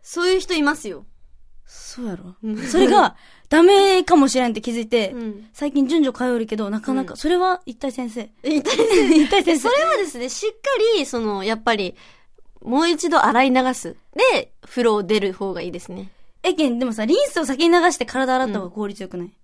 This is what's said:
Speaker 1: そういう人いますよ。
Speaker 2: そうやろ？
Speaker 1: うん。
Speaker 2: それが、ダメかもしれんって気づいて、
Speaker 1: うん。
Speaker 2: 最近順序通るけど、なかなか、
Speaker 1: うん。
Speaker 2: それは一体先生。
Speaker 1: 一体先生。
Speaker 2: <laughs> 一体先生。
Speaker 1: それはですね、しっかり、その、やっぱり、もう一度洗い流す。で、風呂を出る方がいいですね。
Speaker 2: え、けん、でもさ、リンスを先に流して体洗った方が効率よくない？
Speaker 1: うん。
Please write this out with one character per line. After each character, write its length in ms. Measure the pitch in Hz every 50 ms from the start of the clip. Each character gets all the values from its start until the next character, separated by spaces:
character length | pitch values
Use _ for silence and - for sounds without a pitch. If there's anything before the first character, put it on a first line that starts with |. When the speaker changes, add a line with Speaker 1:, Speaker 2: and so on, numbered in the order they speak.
Speaker 1:
そ 260 | _ - - 339 349
う 40 | 370
い 60 | 370
う 20 | 381
人 140 | - - 370
い 100 | 311 294
ま 140 | 285 311
す 100 | 285 -
よ。 180 | 214 170 139 - - - - - - - - - - - - -
Speaker 2:
そ 380 | - - - - - - 247 247
う 40 |
や 80 | 214 185
ろ？ 200 | - - 180 185 _
Speaker 1:
う 100 | 220 220
ん。 60 | 214
Speaker 2:
そ 200 | 220 262 254 -
れ 100 | 359 381
が、 300 | - 403 415 311 - - - - - - _ _ -
ダ 140 | 285 311 339
メ 400 | 370 403 392 392 392 381 370 359
か 120 | - 349
も 120 | 302 269
し 100 | 262 220
れ 100 | 262 254
ん 40 | 240
っ 20 | 214
て 80 | 214
気 100 | 220 247
づ 100 | 226 233
い 60 | 226
て、 220 | 220 240 233 214 190
Speaker 1:
う 60 | 254
ん。 320 | 240 226 220 208 202 - - _
Speaker 2:
最 180 | - 294 294
近 160 | 285 285 269
順 160 | 247 320 330 294
序 120 | 262 240
通 220 | - 254 254 240
る 80 | 233 226
け 100 | 220 220
ど、 140 | 214 214 202
な 120 | 208 214
か 120 | 220 - 262
な 100 | 262 262
か、 100 | 254 -
Speaker 1:
う 20 |
ん。 20 |
Speaker 2:
そ 100 | - -
れ 80 | 311 359
は 260 | 349 370 370 359 359 -
一 100 | - 226
体 160 | _ - 269
先 180 | 254 - 247 233
生。 200 | 220 240 214 - _ _ -
Speaker 1:
一 180 | 277 302 294
体 140 | - 392 508
先 120 | - 453
生。 280 | 453 403 349 285 254 311
Speaker 2:
<laughs> 40 | 302
一 60 | 294 285
体 140 | 392 392 -
先 160 | - 330 294
生。 100 | - 453
Speaker 1:
そ 60 | 494
れ 80 | 571 640
は 120 | 659 622
で 80 | 453 392
す 120 | 311 269 240
ね、 100 | 240 262
し 180 | - - 403
っ 40 | 440
か 60 | 440 - - 554 539 440 427 466 453
り、 80 | 370 269
そ 140 | - - 240
の、 240 | 226 214 202 196 190
や 120 | 214 226
っ 80 | 220 220
ぱ 120 | 240 226
り、 200 | 208 190 175 - _ - - _ _ _ _ - _ - - _ -
も 200 | - 220 247 285
う 80 | 330 339
一 200 | 339 294 - 330
度 160 | 330 - -
洗 200 | - 214 240 269
い 60 | 269
流 220 | 254 262 254 254 247
す。 220 | - - 165 - - _ _ _ - 480 523 403
で、 180 | 202 - _ - - -
風 200 | - - 247 233
呂 120 | 226 214
を 80 | 208 196
出 160 | 175 214 214
る 140 | 202 196 185
方 200 | - 202 196 180
が 80 | 170
い 80 | 165 180
い 20 |
で 80 | 175 170
す 100 | - -
ね。 220 | 175 190 196 190 _ _ - - _ _ -
Speaker 2:
え、 100 | 370 311
け 160 | 285 311 262
ん、 80 | 240
で 80 | 233 262
も 80 | 247 220
さ、 120 | 226 214
リ 100 | 220 330
ン 120 | 480 587
ス 120 | 554 - 349
を 60 | 311
先 220 | 269 269 247 339
に 80 | 339 339
流 160 | 349 320 359
し 60 | -
て 80 | - 247
体 300 | - - 262 262 254 254
洗 100 | 254 262
っ 60 | 226
た 80 | 202 190
方 60 | 190
が 60 | 175
効 160 | - 214 208
率 140 | 202 202 -
よ 80 | 190 180
く 80 | -
な 60 | 180 175
い？ 20 |
Speaker 1:
う 20 | 170
ん。 40 | _ _